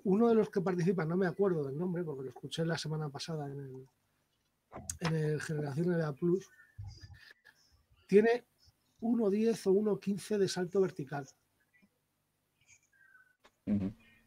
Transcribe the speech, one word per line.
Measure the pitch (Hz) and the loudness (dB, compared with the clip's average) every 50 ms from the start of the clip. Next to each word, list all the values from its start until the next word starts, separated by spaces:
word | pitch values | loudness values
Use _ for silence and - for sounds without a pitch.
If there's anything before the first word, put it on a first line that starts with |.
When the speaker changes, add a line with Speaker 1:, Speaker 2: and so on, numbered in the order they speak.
| - | 0
Speaker 1:
uno | 208 185 208 233 233 | 2 4 4 6 6
de | 226 | 6
los | 220 208 214 | 4 2 2
que | - 196 | 0 -2
participa, | 160 185 180 175 160 185 196 175 160 | 0 0 0 2 2 2 2 2 0
no | 156 170 | 0 0
me | 185 196 | 0 0
acuerdo | 175 - - 202 196 175 156 143 | 0 0 2 2 2 2 0 -2
del | 139 135 147 | -4 -4 -4
nombre, | 185 185 170 170 175 | -4 -4 -2 -4 -4
porque | 156 139 135 131 | -6 -6 -8 -10
lo | 131 | -10
escuché | - - - 135 - 165 165 | -12 -12 -14 -10 -4 -4 -2
la | 165 165 - | -2 -2 -4
semana | - 151 156 156 156 143 | -4 -6 -4 -4 -6 -6
pasada | 139 139 - - 165 151 143 | -8 -10 -10 -8 -8 -8 -8
en | 143 139 139 | -8 -10 -10
el, | 139 135 131 131 131 - _ _ _ _ _ _ _ _ _ _ _ _ _ _ _ _ - - - - - - | -12 -12 -14 -16 -18 -20 _ _ _ _ _ _ _ _ _ _ _ _ _ _ _ _ -18 -14 -10 -10 -8 -4
en | 175 165 160 | -4 -2 -2
el | 156 156 151 151 143 - | 0 -2 -2 -2 -2 -4
Generación | - 156 147 151 143 131 147 175 180 | -4 -6 -4 -4 -4 -2 -2 0 0
N | 175 | 0
B | 165 160 | 0 0
A | 151 139 | -2 -4
Plus, | - 175 175 175 190 - - _ - - _ _ - - - - - - - - - - - - _ _ - - _ _ _ _ _ _ _ _ _ _ | -2 0 2 2 2 0 -4 _ -20 -20 _ _ -16 -14 -14 -14 -16 -18 -20 -20 -20 -20 -20 -20 _ _ -20 -20 _ _ _ _ _ _ _ _ _ _
tiene | - 190 208 214 233 240 240 - _ _ _ _ _ _ _ _ _ _ - | 6 6 6 8 6 4 2 -2 _ _ _ _ _ _ _ _ _ _ -6
uno | 226 226 247 233 220 196 | -2 0 2 2 2 2
diez | 196 214 220 226 226 - - | 2 2 2 2 0 0 2
o | 196 190 | 4 4
uno | 202 214 214 196 196 | 4 4 2 0 -2
quince | - 196 208 180 - - 214 202 | -2 -4 -4 -4 -4 -2 0 0
de | 190 180 | 0 0
salto | - 180 185 170 - 196 | 0 -2 -4 -2 2 2
vertical. | 190 175 - - 143 - 147 143 139 - - _ _ _ _ _ _ _ _ _ _ _ _ _ _ _ _ _ _ _ _ _ _ _ _ _ _ _ - _ _ _ _ _ - _ - - - _ _ _ _ - _ _ - | 2 0 0 -6 -10 -8 -8 -10 -10 -10 -16 _ _ _ _ _ _ _ _ _ _ _ _ _ _ _ _ _ _ _ _ _ _ _ _ _ _ _ -20 _ _ _ _ _ -20 _ -20 -20 -20 _ _ _ _ -20 _ _ -4
Speaker 2:
Ujú. | 104 104 101 95 98 - - - - _ _ _ | -2 0 0 0 -2 -6 -8 -20 -20 _ _ _